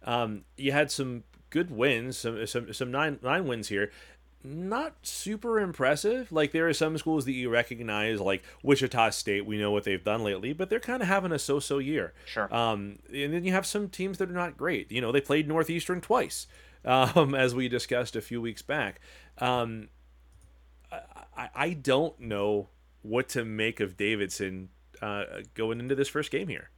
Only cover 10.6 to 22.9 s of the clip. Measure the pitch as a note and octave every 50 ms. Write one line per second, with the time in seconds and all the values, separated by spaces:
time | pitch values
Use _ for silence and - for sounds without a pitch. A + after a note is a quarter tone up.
10.6 | F#3 F#3 G#3+ A#3 A3+ - A#3+ B3+ A#3 F3+ G3 G3 F#3 F#3 E3 C#3+ - - C#3 C#3+
11.6 | C#3 - C#3+ C#3 C3+ C3+ D#3 D3 F#2 D#2+ - - - - - A2+ G#2 G2 A2 A#2
12.6 | A#2 A2+ A2 G#2 G2+ G2+ G2+ - - - - C#3 C#3 C#3+ D#3 F3 F3 F#3+ F#3 F#3+
13.6 | G3 - - G#3 G#3 F#3+ - - F3+ F#3+ G3 F3+ G3 F3+ F3+ F3+ F3 F3 C#3+ -
14.6 | C#3+ E3+ F3 A2 - - - A#2+ B2+ A2+ B2 C#3+ C#3 - C#3 D3+ D#3+ C#3+ D#3 E3
15.6 | E3 D#3+ E3+ E3+ D#3+ - F3+ F3+ - - G#3+ B3+ - - - - - - - -
16.6 | - - - - - - B2+ C3 C3 A#2+ - F3 D#3 C3+ C#3 C3+ C3 B2+ B2 B2
17.6 | C3 B2+ A#2+ B2 - - B2+ A#2+ B2 A#2 - A#2 G#2 - A#2+ A#2+ A2+ A#2 A2 -
18.6 | - - C#3+ D3+ B2+ G2+ F#2 - - - - - - - - - B2 B2 B2+ B2
19.6 | A#2+ A2+ A2+ A2 G#2+ - - - - - - - - - _ - - - - -
20.6 | - - - - - - - - - - - - - - - A#2 A#2+ - - B2
21.6 | C#3 E3 F3+ D#3 B2+ C#3 B2+ C3+ D#3 E3 - - B2 A#2 G#2+ G2+ G2+ G#2 G#2 G#2
22.6 | G2 - _ - _ _